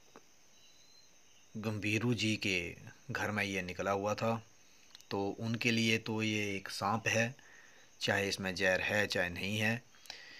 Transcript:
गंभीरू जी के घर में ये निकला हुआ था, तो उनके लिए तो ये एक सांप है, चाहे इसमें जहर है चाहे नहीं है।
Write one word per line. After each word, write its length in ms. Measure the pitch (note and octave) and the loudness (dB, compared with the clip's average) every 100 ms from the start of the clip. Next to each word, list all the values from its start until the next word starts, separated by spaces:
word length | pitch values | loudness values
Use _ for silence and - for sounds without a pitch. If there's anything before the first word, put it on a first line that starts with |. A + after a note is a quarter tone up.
| - - - - - - - - - - - - - - - A2 | -20 -20 -20 -20 -20 -20 -20 -20 -20 -20 -20 -20 -20 -20 -14 -6
गंभीरू 560 | A2+ G#2+ G#2 A2 A#2+ | -4 -2 0 2 2
जी 220 | A2+ A2 G#2 | 2 2 0
के 400 | G#2 F2+ F2 - G#2+ - - | 0 0 -2 -8 -16 -16 -8
घर 200 | A2+ G#2 | -4 -2
में 120 | G#2 | 0
ये 180 | G2+ F#2+ | 0 0
निकला 300 | F2+ F#2 F#2+ | -4 -2 0
हुआ 220 | G2+ G#2 | 2 0
था, 280 | G#2+ A2+ A2+ - - - - - - - | 0 0 0 -4 -20 -20 -20 -20 -20 -4
तो 160 | G2+ G2+ - | -2 0 -2
उनके 320 | A2+ A2+ A#2+ | -4 0 2
लिए 260 | A2+ A2+ A2 | 4 4 2
तो 240 | A2+ A2 | 0 -2
ये 340 | A2 G#2+ G#2 G2 | 0 0 0 -4
एक 140 | - | -6
सांप 380 | - G2+ A2 - | -2 0 0 2
है, 280 | A2+ A#2 - - - - - - - | 2 0 -2 -16 -20 -20 -20 -20 -4
चाहे 300 | - G2+ G2 | 0 2 0
इसमें 260 | G2 F#2+ F2 | -2 -2 2
जहर 260 | F#2+ F2+ | 4 4
है 240 | - G#2+ G2+ | 4 2 2
चाहे 220 | G2 F2 | 0 -2
नहीं 280 | F2 F#2+ G#2+ | -2 -2 0
है। 260 | A2 A#2+ - - - - - - | 0 0 -6 -20 -18 -16 -16 -18